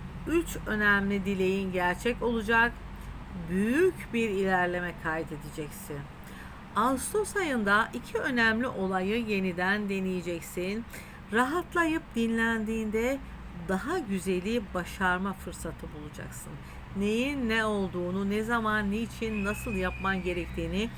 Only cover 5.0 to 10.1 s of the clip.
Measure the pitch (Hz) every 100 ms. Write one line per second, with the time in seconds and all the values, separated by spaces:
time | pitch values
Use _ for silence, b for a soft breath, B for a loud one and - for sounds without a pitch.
5 | 165 160 151 147 147 - 147 - - 143
6 | - - B B B B - 202 247 262
7 | - 427 403 508 320 247 202 208 - 240
8 | - 453 294 240 226 220 254 190 190 185
9 | 190 233 220 196 190 175 185 208 196 196
10 | 185